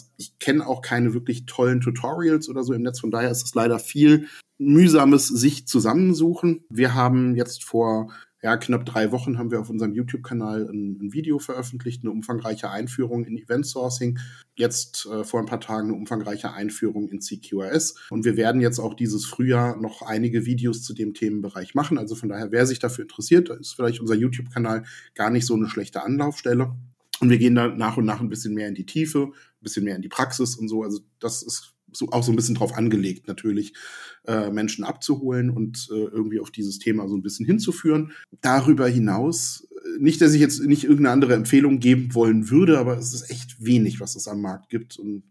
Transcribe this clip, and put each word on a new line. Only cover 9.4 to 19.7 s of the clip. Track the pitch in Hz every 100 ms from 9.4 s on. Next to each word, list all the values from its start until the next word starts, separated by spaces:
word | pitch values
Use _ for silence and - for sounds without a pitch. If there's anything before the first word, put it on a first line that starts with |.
| 117
wir | 117
auf | 113
unserem | 110 110
YouTube-Kanal | 107 123 127 123 120 107 107 107
ein, | 104 101 98
ein | 101
Video | 143 160 147
veröffentlicht, | - 127 123 123 123 120
eine | 113
umfangreiche | 107 110 120 113 107 101
Einführung | 101 123 - 120 120
in | 113 113
Event | - 123 143
Sourcing. | 131 127 123 123 123 - - _ -
Jetzt, | 120 120 - - 104
äh, | 107
vor | 107 120
ein | 107
paar | 120
Tagen | - 110 107
eine | 98
umfangreiche | 107 113 104 101 -
Einführung | 98 107 - 110 104 104
in | 98
C | - 101
Q | - 98
R | 95
S. | 156 - - -
Und | 113 117
wir | 113
werden | 113 127
jetzt | 120 123
auch | 113 -
dieses | 117 104 -
Frühjahr | - 127 120 120